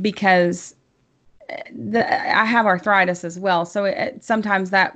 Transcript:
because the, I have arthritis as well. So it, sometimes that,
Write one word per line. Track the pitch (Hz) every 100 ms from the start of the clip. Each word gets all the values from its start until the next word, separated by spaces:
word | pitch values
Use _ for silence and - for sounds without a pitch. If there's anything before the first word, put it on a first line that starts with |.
because | 208 196 196 185 175 180 - - _ _ _ _ _ _ - - -
the, | - 117 226 -
I | - - - 226
have | 240 214
arthritis | 180 214 196 180 180
as | 170 175
well. | 196 175 170
So | 208 202
it, | - - -
sometimes | - 220 208 196 185
that, | 190 185